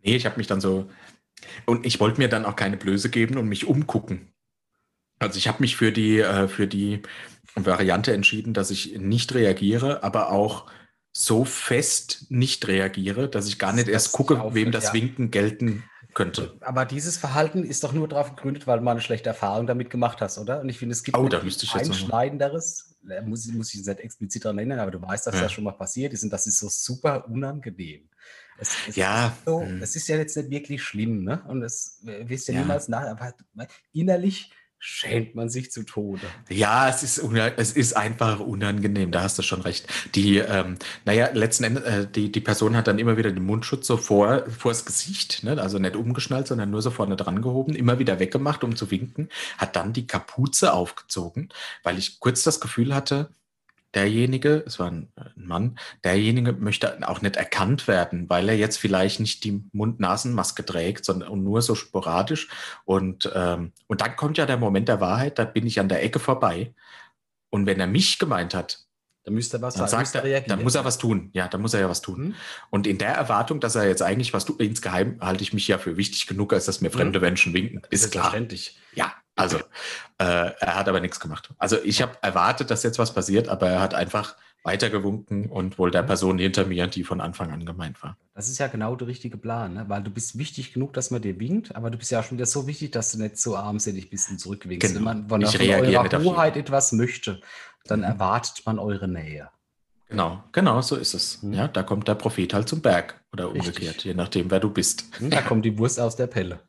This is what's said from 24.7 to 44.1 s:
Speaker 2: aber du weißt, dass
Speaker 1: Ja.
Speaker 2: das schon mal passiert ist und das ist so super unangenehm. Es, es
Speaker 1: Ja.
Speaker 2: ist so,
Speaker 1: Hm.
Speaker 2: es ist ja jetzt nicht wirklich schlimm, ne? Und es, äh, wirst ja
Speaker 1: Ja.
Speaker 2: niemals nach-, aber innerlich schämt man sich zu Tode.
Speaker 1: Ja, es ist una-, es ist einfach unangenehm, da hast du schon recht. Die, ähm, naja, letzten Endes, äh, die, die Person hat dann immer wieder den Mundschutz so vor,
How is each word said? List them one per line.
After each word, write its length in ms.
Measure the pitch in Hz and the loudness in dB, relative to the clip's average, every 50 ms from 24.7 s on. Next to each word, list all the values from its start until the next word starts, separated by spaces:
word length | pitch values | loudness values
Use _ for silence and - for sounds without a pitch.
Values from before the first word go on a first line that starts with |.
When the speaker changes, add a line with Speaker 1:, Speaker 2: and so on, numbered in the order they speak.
| 139 123 | -2 -2
Speaker 2:
aber 120 | 107 95 | -4 -4
du 120 | 92 90 | -6 -8
weißt, 240 | 87 90 98 - - | -6 -6 -6 -4 -4
dass 80 | - 95 | -2 0
Speaker 1:
Ja. 80 | 95 | 0
Speaker 2:
das 100 | 90 104 | 0 0
schon 120 | 92 107 107 | -2 -4 -6
mal 80 | 101 | -6
passiert 400 | 95 - 95 92 - 120 135 139 | -6 -6 -10 -8 -6 -4 -4 -4
ist 100 | 113 - 117 | -4 -4 -4
und 60 | 107 | -4
das 160 | 101 101 - | -2 -2 -2
ist 120 | 107 104 - | 0 0 -2
so 100 | - 98 | -2 -2
super 600 | - - - - 123 127 - 156 139 131 - 117 | -6 -6 -4 -6 -6 -2 0 0 0 0 -4 -6
unangenehm. 800 | 113 127 139 135 139 151 131 117 87 90 92 80 76 76 76 _ _ _ - - - - - - - - | -6 -6 -4 -6 -6 -8 -12 -12 -12 -10 -12 -12 -12 -16 _ _ _ _ -20 -20 -20 -20 -20 -20 -16 -8
Es, 120 | 101 - - - - - | -6 -4 -4 -4 -6 -6
es 80 | 107 | -2
Speaker 1:
Ja. 320 | 98 95 95 104 113 120 117 | 0 0 2 2 2 2 0
Speaker 2:
ist 160 | 117 - - | 0 -2 -2
so, 140 | 160 160 165 170 | -2 -2 0 -2
Speaker 1:
Hm. 160 | 95 92 92 | -4 -6 -6
Speaker 2:
es 140 | 107 107 - | -6 -6 -6
ist 120 | 160 - - | -6 -2 -2
ja 80 | 156 | 0
jetzt 200 | 156 156 151 - | 0 0 -2 -4
nicht 140 | 156 139 127 | -6 -6 -6
wirklich 320 | 139 143 143 - 143 131 | -6 -8 -6 -8 -8 -8
schlimm, 420 | - - - 104 107 117 113 101 90 | -8 -6 -4 -2 -2 -2 -2 -2 -2
ne? 180 | 95 131 180 - - | -2 -4 -4 -6 -6
Und 140 | 131 131 | -6 -6
es, 400 | 117 104 - - - - - _ - | -4 -4 -6 -8 -10 -10 -14 _ -16
äh, 220 | 113 104 101 113 120 | -16 -14 -12 -10 -8
wirst 200 | 127 131 - - | -8 -8 -6 -4
ja 60 | - | -4
Speaker 1:
Ja. 60 | 131 | -2
Speaker 2:
niemals 260 | - - 143 143 - - | 0 0 -2 -2 -2 -4
nach-, 180 | 113 117 143 120 | -6 -4 -4 -8
aber 240 | 110 110 120 123 - _ - _ _ 107 123 - - - _ _ | -8 -10 -12 -12 -14 _ -20 _ _ -16 -16 -16 -16 -20 _ _
innerlich 600 | _ 156 170 185 185 180 180 196 185 - - - - _ _ _ _ _ | _ 0 2 2 2 4 2 0 0 -2 -10 -16 -20 _ _ _ _ _
schämt 520 | - - - - - - - 117 113 113 - | -14 -12 -8 -6 -4 -2 0 -2 -2 -2 -6
man 160 | 113 117 117 | -6 -6 -4
sich 200 | 117 127 127 - | -4 -6 -8 -8
zu 120 | - 117 | -10 -12
Tode. 500 | 107 - - 107 104 101 98 92 98 90 87 - - - | -12 -8 -6 -6 -6 -6 -6 -8 -8 -12 -12 -14 -12 -4
Speaker 1:
Ja, 400 | 90 101 107 104 110 123 135 131 | 2 2 4 6 6 6 6 4
es 140 | 127 - | 4 2
ist 160 | 147 127 - - | -2 -2 -2 -2
una-, 300 | 160 107 113 113 110 117 - - | 0 2 2 4 2 2 2 0
es 140 | 117 110 | 0 2
ist 220 | - 147 120 117 - | 4 4 4 4 4
einfach 460 | 110 104 110 113 - 120 110 107 101 | 2 0 0 0 0 2 2 2 0
unangenehm, 680 | 101 - 104 98 104 101 101 104 101 104 101 101 95 85 | -2 -4 -2 0 0 0 0 2 2 2 2 2 2 2
da 120 | 85 87 | 2 2
hast 160 | 90 98 - - | 2 2 0 0
du 40 | |
schon 180 | 90 - - 92 | 0 0 -2 -2
recht. 260 | 92 87 87 - - - - - - - - | -2 -4 -4 -4 -6 -6 -8 -8 -6 0 2
Die, 240 | 98 98 101 101 98 | 4 6 6 6 6
ähm, 380 | 107 - 101 95 90 92 90 90 - - - - _ | 6 4 2 0 0 0 -4 -8 -8 -12 -12 -4 _
naja, 240 | 101 104 113 120 - - | 4 6 6 6 4 4
letzten 300 | 117 110 113 113 - 123 | 2 2 2 2 2 2
Endes, 200 | 113 117 139 - | 2 0 0 0
äh, 220 | 120 110 101 101 | 0 0 0 0
die, 260 | 98 - 107 104 101 | 0 -2 -2 -2 0
die 80 | 101 107 | 0 -2
Person 340 | - - 107 - 113 110 117 | 0 0 2 2 4 4 4
hat 100 | 117 107 | 4 4
dann 120 | 117 101 104 | 4 2 4
immer 200 | 117 117 113 110 | 4 4 4 4
wieder 120 | 110 107 | 2 2
den 140 | 95 92 92 | 0 0 0
Mundschutz 420 | 95 107 110 - - - 135 - | 0 0 -2 0 -2 -4 -4 0
so 120 | - 123 117 | 0 0 0
vor, 460 | - - | 2 4